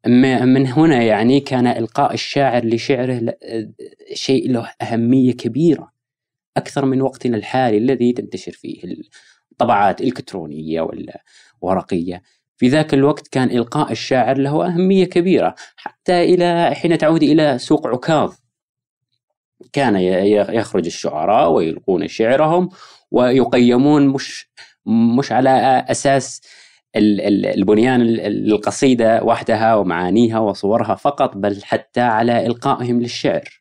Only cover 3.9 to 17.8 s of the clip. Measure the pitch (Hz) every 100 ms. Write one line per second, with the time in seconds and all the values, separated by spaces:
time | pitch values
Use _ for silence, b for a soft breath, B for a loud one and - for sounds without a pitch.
3.9 | - - - - 131 120 123 117 - 120
4.9 | 117 117 131 127 120 117 127 170 - -
5.9 | _ _ _ _ _ _ 131 - 143 135
6.9 | 127 135 - 123 110 - 131 123 104 123
7.9 | 123 120 120 104 - - - - - 87
8.9 | - - b b b b - 120 104 101
9.9 | - 95 - - 95 78 76 78 80 82
10.9 | 69 - - _ b b b 90 95 -
11.9 | 87 87 87 _ _ _ - 127 151 151
12.9 | 139 139 - - 135 127 120 117 151 -
13.9 | 110 - 131 120 135 139 156 180 170 185
14.9 | 190 180 175 180 131 85 - B B B
15.9 | _ - 180 175 180 175 170 151 - 170
16.9 | 160 156 165 147 156 147 123 - 151